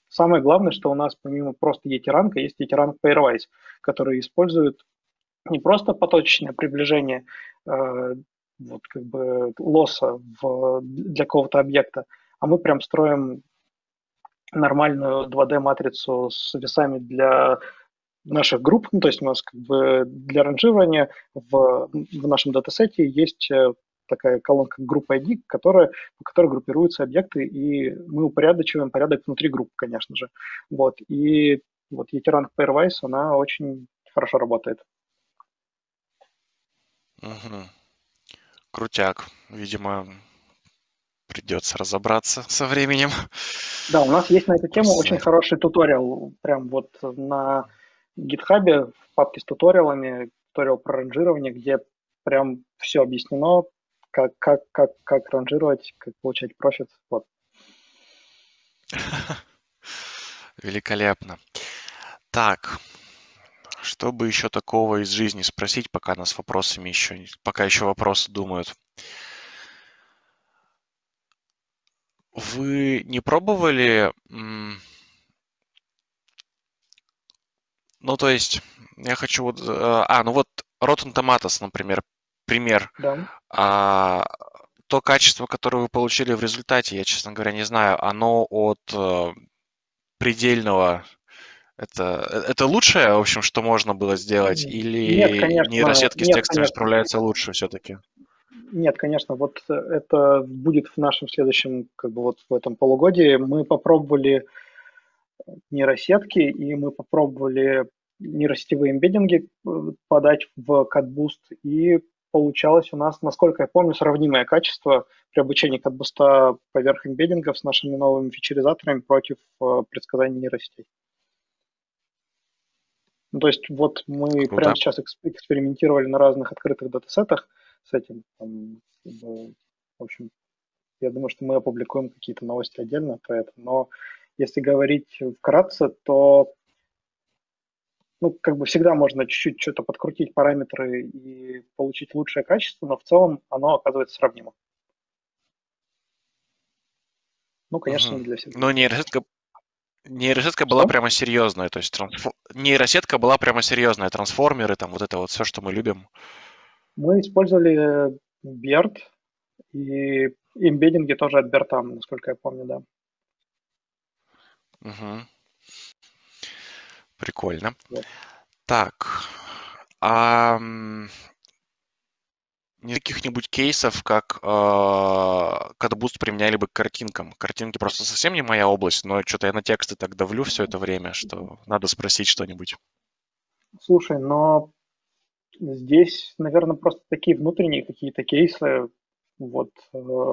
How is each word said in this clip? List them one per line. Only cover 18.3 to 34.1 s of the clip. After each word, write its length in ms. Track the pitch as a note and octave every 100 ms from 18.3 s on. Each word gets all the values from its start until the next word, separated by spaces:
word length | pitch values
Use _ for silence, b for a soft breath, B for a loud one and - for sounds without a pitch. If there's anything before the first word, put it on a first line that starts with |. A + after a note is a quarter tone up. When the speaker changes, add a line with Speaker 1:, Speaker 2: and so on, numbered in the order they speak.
| D3+ C#3 B2+
Speaker 1:
групп. 260 | B2+ A3 G#3+
Ну, 80 | G3
то 80 | D#3+
есть 140 | -
у 20 |
нас 180 | C3+ C3
как 180 | - A#2+
бы 440 | B2 C3+ C3+ C3 B2+
для 380 | C3+ C3+ C#3
ранжирования 680 | C#3+ C#3+ A#3 G#3+ F3+ D#3 C#3+ B B
в, 540 | - A#2+ C3+ C3 B2 C3
в 360 | D3+ D3+ D#3 C#3+
нашем 240 | C#3 C#3+
датасете 520 | C3 - - A3+ - D3
есть, 420 | C3+ D#3+ - -
э, 220 | C3+ B2+ B2 _ _ _
такая 320 | C3 C3+ B2
колонка 360 | - C#3+ C3 -
группы 320 | C3 C#3+ C#3+ C3+
I 40 |
D, 160 | D3 A#3 -
которая, 420 | C3 F3+ F#3+ D#3+ B B _
по 60 |
которой 240 | - - E3
группируются 540 | C3+ B2+ C3+ E3+ -
объекты, 400 | C3+ C#3+ F#3 D3 C3+
и 440 | C#3 C#3+ C#3+ C3 B2 -
мы 160 | D3+
упорядочиваем 640 | D#3 - D3+ F3 D#3+ D#3 C3+
порядок 320 | C3+ D3+ C#3+ -
внутри 220 | C3+ D3+
групп, 220 | C3+ A#2+ -
конечно 400 | B2 A#2 - -
же. 120 | B2+ B B B B
Вот. 280 | C#3 C3 - -
И 520 | C#3+ D3 D3+ D3 C#3 - _ _
вот 180 | C3+ B2
Yeterang 320 | C#3 D3 D3+ C#3 -
Pairwise, 400 | C#3+ C#3 F3+ -
она 340 | C3 C3 D3+ C#3
очень 500 | C#3+ - D3 C3+ B2+ _ _